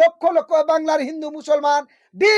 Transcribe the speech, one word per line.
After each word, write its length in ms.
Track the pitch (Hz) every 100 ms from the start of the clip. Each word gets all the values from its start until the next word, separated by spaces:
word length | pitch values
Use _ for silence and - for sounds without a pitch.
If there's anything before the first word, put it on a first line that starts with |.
লক্ষ 200 | 330 330 330 330
লক্ষ 160 | - 320 302
বাংলার 300 | 320 311 311 269
হিন্দু 200 | 320 302 302
মুসলমান 460 | 302 294 294 294 277 _ _
ডি 160 | 185 403